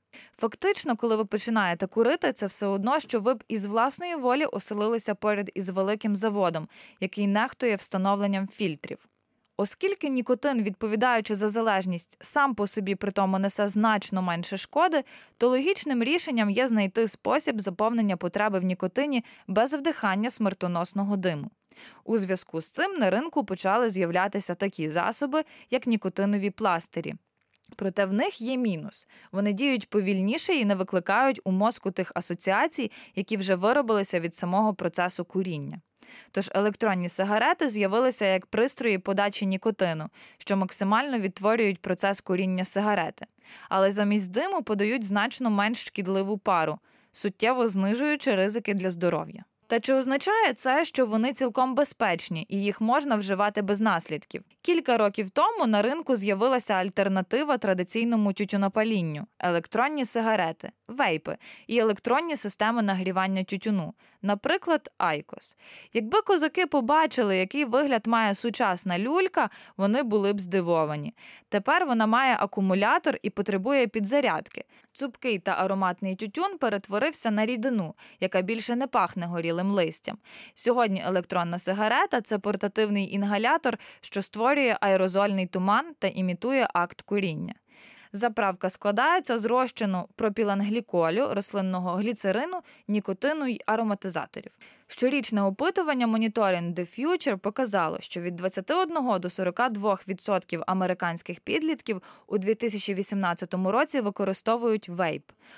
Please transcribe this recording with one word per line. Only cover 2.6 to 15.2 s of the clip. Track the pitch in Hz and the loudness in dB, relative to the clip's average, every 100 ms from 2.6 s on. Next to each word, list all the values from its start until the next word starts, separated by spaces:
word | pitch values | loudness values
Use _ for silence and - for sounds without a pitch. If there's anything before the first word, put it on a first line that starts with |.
| 202 | 0
одно, | 196 214 302 | 0 0 0
що | - 233 | 0 -2
ви | 208 | 0
б | 240 - | -2 -2
із | 220 202 | -4 -2
власної | 220 254 269 349 330 | 0 0 -2 -6 -2
волі | 247 262 | 0 2
оселилися | 311 - - 208 214 233 - | 0 -2 -4 -2 0 -2 -2
поряд | 202 214 208 190 | -2 0 0 -2
із | - 190 | -6 -4
великим | 185 190 214 220 202 | 0 0 0 0 0
заводом, | 220 202 180 160 156 - - - | 0 2 0 0 -8 -16 -20 -8
який | 190 - 202 | -6 -2 0
нехтує | 202 247 - 226 202 | 2 0 -2 -2 0
встановленням | - 190 196 202 202 196 196 | -2 -2 0 2 0 -2 -4
фільтрів. | - 190 147 - - _ _ _ _ _ - | -4 -4 -4 -10 -14 _ _ _ _ _ -4
Оскільки | 202 - 381 392 285 | -2 0 -2 -2 -2
нікотин, | 262 240 247 285 247 | -2 0 0 2 0
відповідаючи | 208 190 220 214 254 233 208 | -2 -2 -2 0 2 2 0
за | 202 214 | -2 0
залежність, | 220 226 196 185 175 - - | 0 2 2 0 -4 -8 -6
сам | - 294 277 | -2 2 2
по | 214 208 | 2 0
собі | - 190 | 0 -2
при | 190 202 | -2 -2
тому | 196 190 190 | 0 2 2
несе | 196 - 202 | 0 0 0
значно | 208 220 208 - 190 | 2 2 2 0 -2
менше | 185 170 175 196 | -2 -4 -4 -8
шкоди, | - 294 359 311 - - | -4 0 2 2 -2 -14